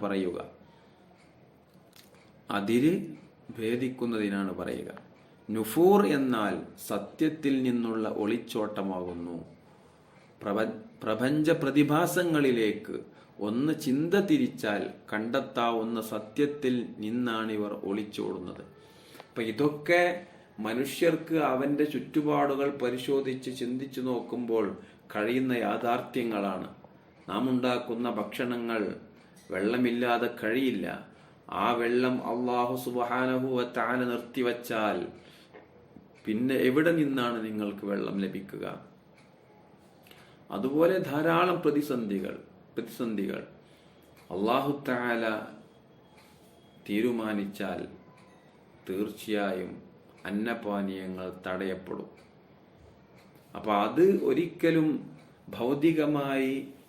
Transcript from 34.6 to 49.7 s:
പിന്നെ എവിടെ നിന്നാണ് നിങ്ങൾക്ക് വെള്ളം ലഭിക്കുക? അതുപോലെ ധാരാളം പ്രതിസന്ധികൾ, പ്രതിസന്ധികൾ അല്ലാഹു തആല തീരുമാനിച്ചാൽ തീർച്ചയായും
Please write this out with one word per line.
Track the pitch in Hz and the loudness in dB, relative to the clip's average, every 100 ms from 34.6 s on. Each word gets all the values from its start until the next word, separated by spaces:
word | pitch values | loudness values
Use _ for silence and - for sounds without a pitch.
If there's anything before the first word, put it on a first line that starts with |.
| - 113 107 90 - - - - - - - - - - - - | -2 0 0 0 -4 -10 -20 -20 -20 -20 -20 -20 -20 -20 -20 -12
പിന്നെ | - 107 131 127 127 | -4 -2 2 4 4
എവിടെ | 139 160 165 | 6 4 4
നിന്നാണ് | 139 135 120 117 110 | 2 2 0 -2 -4
നിങ്ങൾക്ക് | 107 104 98 101 | -4 -4 -4 -4
വെള്ളം | 101 110 98 | -2 -2 -2
ലഭിക്കുക? | 95 98 - 104 95 92 - - - - - - - - - - - - - - - - - 101 | -4 -4 -10 -8 -8 -10 -16 -20 -20 -20 -20 -20 -20 -20 -20 -20 -20 -20 -20 -20 -20 -20 -10 -4
അതുപോലെ | 127 147 170 190 147 | 0 4 4 4 0
ധാരാളം | 147 165 165 180 170 | 0 2 4 4 2
പ്രതിസന്ധികൾ, | 151 143 147 123 107 98 - - - - - | 2 2 0 -2 -2 -2 -4 -8 -14 -20 -14
പ്രതിസന്ധികൾ | - - - 117 104 95 - - - - - - - - - - | -10 -8 -6 -4 -2 -4 -6 -10 -18 -20 -20 -20 -20 -20 -20 -10
അല്ലാഹു | 90 107 131 139 143 131 | -2 2 2 0 -2 -2
തആല | 123 120 117 113 107 - - - - - - - - - - - - - - - | -2 0 0 0 -2 -6 -16 -20 -20 -20 -20 -20 -20 -20 -20 -20 -20 -20 -16 -4
തീരുമാനിച്ചാൽ | 104 120 113 110 104 98 - 95 87 - - - - - - - - - - - | 0 2 0 0 -2 -4 -4 -6 -6 -8 -14 -20 -20 -20 -20 -20 -20 -20 -16 -6
തീർച്ചയായും | 95 107 101 - 104 98 92 92 | -4 -4 -6 -2 0 0 -2 -6